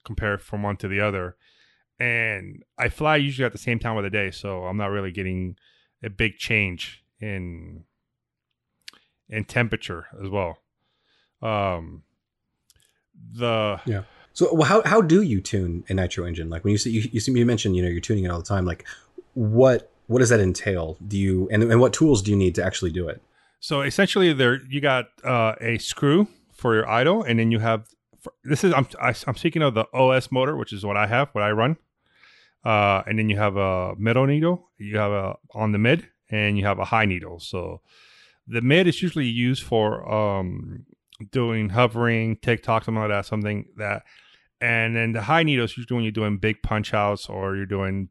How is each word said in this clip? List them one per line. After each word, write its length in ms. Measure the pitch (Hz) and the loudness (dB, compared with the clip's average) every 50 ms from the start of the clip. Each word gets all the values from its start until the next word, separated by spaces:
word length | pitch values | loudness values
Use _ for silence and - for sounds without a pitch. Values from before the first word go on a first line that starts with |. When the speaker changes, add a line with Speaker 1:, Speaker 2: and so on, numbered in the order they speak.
| - | -16
Speaker 1:
compared 380 | - 104 - 113 104 101 98 | -10 -6 -4 -2 -2 -2 -4
from 220 | - - 107 104 101 | -6 -8 -6 -4 -4
one 120 | 101 98 | -4 -4
to 100 | - - | -4 -6
the 120 | 95 98 101 | -4 -2 0
other, 360 | 104 104 98 92 90 92 - _ _ _ _ _ _ _ _ _ _ _ _ - | 0 0 -2 -4 -6 -8 -10 _ _ _ _ _ _ _ _ _ _ _ _ -4
and 640 | 123 120 117 117 113 113 104 95 95 95 98 - - _ _ - | -2 -2 0 0 -2 -2 -4 -6 -10 -14 -18 -20 -20 _ _ -4
I 100 | 123 117 | -4 -4
fly 280 | - - 151 151 156 | -2 -2 0 2 2
usually 280 | 151 139 139 131 127 127 | 2 2 0 -2 -2 -2
at 60 | 117 | -4
the 80 | - - | -4 -6
same 180 | - 127 117 | -4 -4 -4
time 180 | 110 113 117 110 | -2 -2 -4 -4
of 80 | 107 101 | -4 -4
the 60 | 98 | -4
day, 220 | 104 104 98 95 | -2 -4 -4 -4
so 320 | - - - 101 95 90 90 | -6 -8 -10 -8 -8 -6 -6
I'm 140 | 90 98 | -6 -4
not 100 | 104 104 | -4 -4
really 240 | 98 101 101 95 92 | -4 -4 -4 -6 -6
getting 440 | 85 101 92 92 92 92 92 90 90 - _ _ _ _ _ _ _ _ - | -6 -6 -6 -4 -4 -4 -6 -6 -10 -14 _ _ _ _ _ _ _ _ -14
a 60 | 107 | -10
big 280 | 98 - 113 107 - | -4 -2 -2 -4 -4
change 680 | - - - 117 107 101 92 90 - - - - - _ _ _ _ | -6 -4 -2 0 0 0 -2 -4 -8 -12 -14 -16 -20 _ _ _ _
in, 640 | 107 107 98 95 90 87 85 85 82 85 87 82 82 _ _ _ _ _ _ _ _ _ _ _ _ _ _ _ _ _ _ _ _ - - _ _ _ _ _ _ _ | -10 -8 -8 -8 -8 -10 -10 -14 -16 -18 -18 -20 -20 _ _ _ _ _ _ _ _ _ _ _ _ _ _ _ _ _ _ _ _ -20 -20 _ _ _ _ _ _ _
in 140 | 107 110 101 | -8 -8 -6
temperature 600 | - - 123 120 107 113 - - - 90 82 - - - 104 | -2 -2 -2 0 0 -2 -6 -6 -8 -12 -12 -14 -16 -14 -12
as 60 | 98 95 | -10 -6
well. 280 | 98 101 92 82 82 - _ _ _ _ _ _ _ _ _ _ _ _ _ _ _ _ - | -4 -2 -4 -4 -6 -10 _ _ _ _ _ _ _ _ _ _ _ _ _ _ _ _ -4
Um, 580 | 113 107 104 101 95 90 85 82 80 80 80 - _ _ _ _ _ _ _ _ _ _ _ _ _ _ _ _ _ _ _ _ _ _ - 113 110 | -2 -2 0 0 -2 -2 -4 -8 -12 -16 -18 -20 _ _ _ _ _ _ _ _ _ _ _ _ _ _ _ _ _ _ _ _ _ _ -20 -20 -18
the 480 | 110 117 120 120 113 110 107 104 98 92 - | -8 -4 -2 0 0 0 0 -2 -4 -4 -4
Speaker 2:
Yeah. 180 | 127 107 98 - - _ - - _ _ | -4 -4 -4 -6 -8 _ -20 -20 _ _
So, 180 | - 175 - 170 | 0 2 2 4
well, 140 | 156 147 | 4 4
how, 140 | 135 196 220 - | 6 4 4 4
how 180 | 156 202 226 | 4 4 4
do 200 | 190 151 165 202 | 6 6 6 4
you 200 | 214 147 104 95 | 4 4 0 -2
tune 420 | - - - 98 92 85 82 87 - - | -2 -2 -2 -2 0 -2 -4 -4 -4 -2
a 40 | 95 | -2
nitro 320 | 95 90 87 - - 87 | 0 0 -2 -2 -6 -6
engine? 240 | 85 82 82 80 82 | -6 -6 -6 -6 -6
Like, 140 | 82 85 - | -6 -2 0
when 80 | 101 | 2
you 60 | 104 | 2
see, 120 | 101 - 113 | 2 0 0
you, 200 | 113 110 107 - | -2 -2 -2 -2
you 80 | - 113 | -2 -2
see, 180 | - 135 127 | 0 2 2
you 80 | 120 120 | 4 4
mentioned, 300 | 123 117 104 - 101 92 | 4 2 2 0 0 2
you 80 | 90 90 | 2 2
know, 60 | 87 | 0
you're 100 | 87 87 | -2 -2
tuning 240 | - - 113 101 92 | -2 -2 0 0 0
it 80 | 90 | -2
all 80 | 87 85 | -4 -4
the 60 | 85 | -4
time. 200 | - 101 95 92 | -2 -2 0 0
Like, 220 | 87 82 - - - - - _ _ _ - - _ - | -2 -4 -6 -10 -16 -20 -20 _ _ _ -20 -20 _ -4
what, 580 | 131 113 107 110 120 131 131 123 113 - - _ _ _ | -2 0 2 4 6 6 6 6 4 0 -6 _ _ _
what 120 | - 113 127 | 0 2 4
does 100 | 127 113 | 4 6
that 100 | 120 110 | 4 4
entail? 580 | 95 92 90 - - 104 95 87 82 80 80 - 90 | 4 2 0 0 -2 -2 -2 -2 -2 -6 -8 -10 -10
Do 120 | 101 101 | -6 -2
you, 320 | 98 98 95 92 92 95 - | 0 2 2 2 0 0 2
and, 100 | 104 107 117 | 2 2 4
and 160 | 117 117 117 | 4 6 6
what 120 | 127 - - | 6 4 4
tools 280 | - 160 156 131 98 | 4 4 4 4 4
do 100 | 95 104 | 2 2
you 60 | 104 | 2
need 180 | 98 95 90 85 | 4 4 2 2
to 80 | 107 90 | 0 -2
actually 280 | 95 - - 95 85 | -2 -2 -2 -4 -4
do 180 | 80 90 85 76 | -4 -4 -6 -6
it? 120 | 69 - - _ _ _ _ _ _ _ | -8 -10 -16 _ _ _ _ _ _ _
Speaker 1:
So 220 | - - 156 139 | -8 -4 -2 -2
essentially, 500 | 139 139 - - 196 - - 202 185 170 151 | -2 0 2 2 2 2 4 4 4 4 4
there 260 | 131 131 120 127 131 - 131 | 4 4 2 2 0 -2 -6
you 100 | 135 143 | -6 -2
got, 260 | 139 143 131 127 120 - _ _ - | 0 2 2 0 -2 -4 _ _ -4
uh, 320 | 127 127 117 113 110 110 - | -2 0 2 2 0 0 -2
a 160 | 113 117 117 107 | -4 -4 -4 -4
screw 480 | - - - - 147 139 151 190 208 - - _ _ _ _ | -4 -8 -4 0 2 2 4 4 2 0 -4 _ _ _ _
for 200 | - - 120 110 | -4 0 2 2
your 160 | 110 - - | 2 2 2
idle, 340 | 110 120 131 160 196 226 190 | 2 2 2 2 2 2 0
and 140 | 120 117 113 | 0 0 2
then 120 | 113 113 | 2 2
you 80 | 113 107 | 2 0
have, 280 | 110 113 113 107 110 - _ _ _ _ _ _ | 0 0 0 -2 -4 -10 _ _ _ _ _ _
for, 100 | - - - _ - | -20 -20 -20 _ -4
this 200 | 127 147 - - | -2 0 2 2
is, 100 | 180 151 | 4 4
I'm, 140 | 139 127 - - - | 2 2 0 -4 -4
I, 140 | 120 123 117 - - | -2 -2 -2 -2 -6
I'm 80 | 139 113 | -8 -6
speaking 260 | - - 165 156 165 | -2 -2 -2 0 2
of 120 | 151 139 107 | 2 2 2
the 120 | 110 113 - - | 0 -2 0 2
O 180 | 127 131 127 | 2 4 4
S 200 | 131 131 - - | 4 2 0 0
motor, 240 | 131 127 131 143 156 | 0 0 0 0 -2
which 160 | - 117 - | -4 -6 -8
is 140 | 104 98 104 | -8 -6 -4
what 100 | 101 101 | -2 0
I 100 | 101 104 | 0 0
have, 220 | 98 117 127 143 - - | 2 2 0 0 0 -2
what 100 | 104 104 | -2 0
I 80 | 104 | 0
run. 240 | 107 110 113 143 160 - _ _ _ _ _ _ _ _ _ _ _ _ _ _ _ _ - | 2 2 2 2 2 -2 _ _ _ _ _ _ _ _ _ _ _ _ _ _ _ _ -2
Uh, 400 | 117 110 104 101 101 98 95 - | 2 2 4 4 4 4 2 0
and 140 | - 107 110 | -2 -2 0
then 80 | 110 | 0
you 100 | 107 101 | 0 0
have 200 | 101 107 104 95 | 0 0 0 0
a 380 | 101 98 95 92 92 90 95 92 | 0 0 0 0 0 -2 -4 -4
middle 280 | - 104 113 117 131 135 | -2 0 2 4 4 4
needle, 420 | 135 143 151 160 170 180 175 - _ _ | 4 2 2 2 0 0 -2 -6 _ _
you 200 | - 104 101 104 | -16 -8 -4 -2
have 140 | 104 104 101 | -2 0 0
a 240 | 104 98 95 101 101 - _ _ - | 0 -2 -2 -4 -8 -10 _ _ -6
on 180 | 110 110 107 104 | -4 -2 0 2
the 40 | 101 | 2
mid, 280 | 110 120 156 170 - - _ _ _ _ | 4 4 2 2 -2 -6 _ _ _ _
and 280 | 110 107 107 104 104 | -4 -2 0 0 0
you 80 | 101 98 | 0 0
have 140 | 104 98 98 | 0 -2 -2
a 60 | 95 | -2
high 200 | - 120 113 107 | 0 0 2 2
needle. 340 | 101 92 90 85 85 87 82 | 2 0 -2 -6 -10 -14 -14
So 420 | - - - 90 87 85 85 - _ _ _ _ _ _ _ _ _ _ _ _ _ | -12 -10 -8 -8 -8 -8 -10 -14 _ _ _ _ _ _ _ _ _ _ _ _ _
the 140 | - 113 117 | -8 -4 0
mid 260 | 117 127 151 180 185 | 2 4 6 6 6
is 140 | 175 - - | 4 2 2
usually 240 | 185 170 - 160 135 | -2 -2 -2 0 -2
used 380 | 117 117 120 120 127 135 - - | 0 0 0 0 0 0 -2 -2
for, 460 | - 120 113 107 107 110 - - - | 0 2 2 2 2 0 -4 -4 -2
um, 760 | 107 107 107 101 98 95 95 90 - - - - 92 - - _ _ _ _ _ - - 110 101 | -2 0 0 0 0 -2 -4 -4 -6 -8 -10 -12 -14 -14 -16 _ _ _ _ _ -20 -18 -12 -6
doing 380 | - 131 120 117 113 110 107 101 | -2 -2 0 0 0 0 -2 0
hovering, 680 | 92 120 127 117 110 117 120 117 117 113 113 113 110 | 2 2 2 2 2 2 0 2 2 2 0 -2 -2
TikTok, 460 | - - 123 117 104 - - 113 110 - | -2 0 0 -2 0 0 0 0 0 0
something 140 | 117 113 110 | -2 -2 -2
like 80 | 107 107 | -2 0
that, 160 | 104 101 98 | -2 -2 -2
something 380 | - 110 107 104 104 104 101 - - _ | -4 -4 -4 -2 -2 -4 -4 -6 -10 _
that, 240 | - 107 101 104 110 - _ - - - _ _ _ _ _ _ - | -8 -6 -6 -6 -8 -10 _ -20 -20 -20 _ _ _ _ _ _ -4
and 360 | 120 120 117 113 113 113 117 | -2 0 0 0 0 0 0
then 160 | 117 113 113 | 0 -2 -2
the 100 | 113 113 | -2 -2
high 220 | 101 110 156 165 165 | 0 2 2 2 2
needle 220 | 151 139 123 117 | 2 2 0 0
is 120 | 110 - | -2 -4
usually 180 | 127 117 - 123 | -8 -8 -4 -4
when 80 | 120 113 | -2 -2
you're 80 | 110 | -2
doing 260 | 104 113 107 104 101 | -2 -2 -2 -2 -2
big 260 | 95 107 107 107 - - | 0 0 -2 -2 -2 -4
punch 320 | - 110 107 104 - - | -4 -2 -4 -2 -2 0
outs 340 | 107 104 104 104 - - - | 0 2 0 0 -2 -6 -10
or 260 | 98 95 95 98 95 | -8 -6 -6 -4 -4
you're 120 | 98 98 | -6 -6
doing 420 | 92 101 95 95 95 95 98 95 - | -4 -4 -2 -2 -2 -2 -4 -6 -8